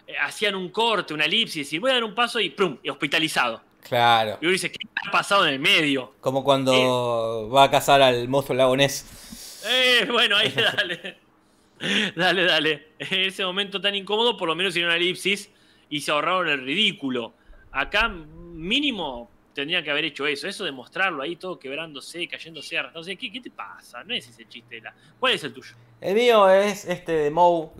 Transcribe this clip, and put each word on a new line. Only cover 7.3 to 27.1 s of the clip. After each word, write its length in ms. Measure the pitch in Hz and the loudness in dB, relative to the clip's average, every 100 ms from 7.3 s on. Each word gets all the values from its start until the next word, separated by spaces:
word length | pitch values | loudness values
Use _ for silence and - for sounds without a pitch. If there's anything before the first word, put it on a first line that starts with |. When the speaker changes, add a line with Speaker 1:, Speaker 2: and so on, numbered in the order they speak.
| 113 107 | -4 2
Speaker 2:
va 120 | 135 | 6
a 60 | 139 | 6
cazar 300 | 139 151 139 | 6 6 6
al 280 | 131 120 123 | 6 4 0
monstruo 260 | 139 135 | -2 0
del 40 | 127 | 2
lago 180 | 131 131 | 2 4
Ness. 840 | 139 - - - - - - - 208 | 2 0 -10 -20 -20 -18 -18 -10 -2
Speaker 1:
Eh, 380 | 254 254 240 202 | 0 4 2 2
bueno, 260 | 233 233 202 | 0 2 2
ahí 120 | 214 | 0
Speaker 2:
<laughs> 280 | - 208 - | 0 0 0
Speaker 1:
dale. 400 | 180 170 190 - _ _ _ _ _ - | -4 -8 -12 -16 _ _ _ _ _ -8
<laughs> 340 | 170 202 202 160 | -2 -2 -2 0
Dale, 280 | 180 185 | 0 2
dale. 440 | 175 156 151 147 - - | 2 2 2 -2 -8 -12
En 220 | 143 190 | -4 -2
ese 220 | 190 190 | -2 -2
momento 360 | 190 185 202 196 | -4 -4 -6 -4
tan 140 | 202 | -4
incómodo, 420 | 202 190 214 240 190 | -4 -2 0 0 0
por 120 | 170 | -2
lo 60 | |
menos 160 | 160 190 | -2 -2
hicieron 180 | 170 170 | 0 0
una 60 | 170 | 0
elipsis 540 | 175 180 190 196 - _ _ _ _ | 0 -2 -2 -4 -6 _ _ _ _
y 100 | 147 | -8
se 100 | 151 | -2
ahorraron 380 | 151 156 185 165 | 0 2 0 0
el 160 | 143 | -2
ridículo. 720 | 127 180 208 - 135 123 113 - - - - | -2 0 0 -2 -4 -4 -6 -12 -20 -20 -8
Acá, 360 | 135 139 202 226 | -6 -2 0 -2
mínimo, 1200 | 180 151 165 170 165 170 269 294 208 151 120 117 _ _ | -4 -16 -18 -18 -12 -4 -2 -2 -4 -6 -8 -14 _ _
tendrían 280 | - 139 180 | -10 -4 -4
que 80 | 151 | -2
haber 140 | 143 | -2
hecho 220 | 160 - 147 | -4 -4 -4
eso. 200 | 139 165 | -4 -6
Eso 180 | 196 | -8
de 80 | 175 | -8
mostrarlo 500 | 131 120 175 190 147 | -10 -10 -4 -2 -2
ahí 140 | 151 175 | -6 -8
todo 220 | 185 156 | -10 -12
quebrándose, 680 | 131 143 160 139 - 170 165 | -10 -10 -10 -14 -14 -10 -10
cayéndose, 500 | - 160 156 - 165 | -10 -14 -16 -8 -8
arrastrándose. 380 | 131 165 165 190 | -8 -10 -12 -12
¿Qué, 160 | 247 | -12
qué 80 | 240 | -14
te 100 | 269 | -16
pasa? 540 | - 101 87 - 120 | -14 -16 -16 -18 -16
No 100 | 160 | -10
es 140 | 240 - | -10 -10
ese 180 | - 113 | -20 -20
chiste 280 | 123 - 113 | -20 -18 -18
de 40 | |
la... 120 | 110 - - _ | -16 -20 -20 _
¿cuál 140 | 254 | 0
es 100 | 202 | 0
el 80 | 139 | -4
tuyo? 220 | 123 - - - _ | -12 -18 -20 -20 _
Speaker 2:
El 140 | - | 0
mío 340 | 208 240 220 190 | 4 6 8 8
es 340 | 190 208 196 | 6 4 -2
este 280 | - 175 - | -6 -6 -2